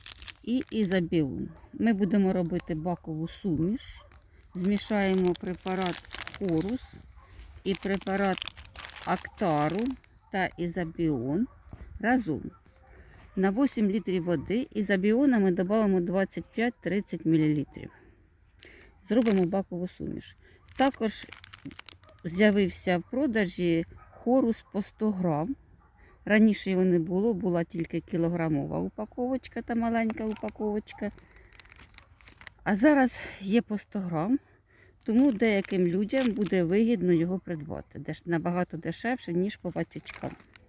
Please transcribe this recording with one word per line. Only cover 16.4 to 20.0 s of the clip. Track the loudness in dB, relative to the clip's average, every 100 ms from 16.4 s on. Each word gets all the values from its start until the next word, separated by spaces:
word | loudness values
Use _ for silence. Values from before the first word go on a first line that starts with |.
п'ять-тридцять | -8 -2 -2 -2 -4 -2 -4 -4
мілілітрів. | 2 4 4 2 -2 -10 -14 -16 -20 -20 _ _ _ _ -20 -20 -20 -12 0
Зробимо | 2 4 4
бакову | 2 0 -4 -6 -8
суміш. | -8